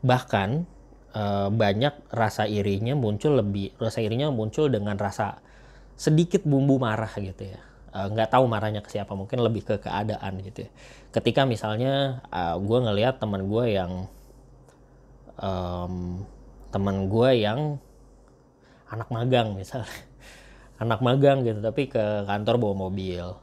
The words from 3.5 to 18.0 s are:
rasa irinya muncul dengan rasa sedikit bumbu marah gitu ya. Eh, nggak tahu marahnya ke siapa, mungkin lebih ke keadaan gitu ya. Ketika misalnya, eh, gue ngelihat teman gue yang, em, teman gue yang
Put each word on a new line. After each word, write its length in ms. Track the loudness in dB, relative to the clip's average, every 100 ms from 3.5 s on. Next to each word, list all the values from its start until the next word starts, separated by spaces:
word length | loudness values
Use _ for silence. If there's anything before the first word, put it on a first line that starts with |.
| -2 -6 -4
rasa 240 | -4 -2
irinya 280 | -2 0 -2
muncul 360 | -2 -2 0 0
dengan 280 | 2 -2 -2
rasa 440 | -4 -2 -6 -6 -18 -20 -20 -20 -20 -4
sedikit 480 | 2 4 4 0 2
bumbu 320 | 2 4 2
marah 320 | 2 -2 -4 -6
gitu 360 | -8 -8 -12
ya. 80 | -14 -20 -20 -14
Eh, 180 | -6 -4
nggak 240 | 0 4
tahu 160 | 6 4
marahnya 320 | 2 -2 -4
ke 80 | -6
siapa, 240 | -8 -6
mungkin 320 | -8 -6 0 0
lebih 160 | 0
ke 140 | -2 -4
keadaan 640 | -2 -4 -4 -4 -6 -8
gitu 240 | -10 -14 -16
ya. 60 | -18 -20 -20 -6
Ketika 320 | 0 2 2 2
misalnya, 800 | 0 -2 -2 0 0 0 -4 -8
eh, 240 | -4 -2 -2
gue 220 | 2 2
ngelihat 400 | 2 2 2 0
teman 240 | -4 -2 0
gue 200 | 0 2 0
yang, 320 | -2 -6 -8 -14 -20 -20 -20 -20 -20 _ -20 -20 -20 -20 -20 -8
em, 540 | -6 -4 -4 -6 -6 -6 -8 -8 -10 -16 -20 -20 -8
teman 400 | -2 -2 0 0
gue 200 | 4 4 4
yang 400 | 2 0 -4 -6 -10 -20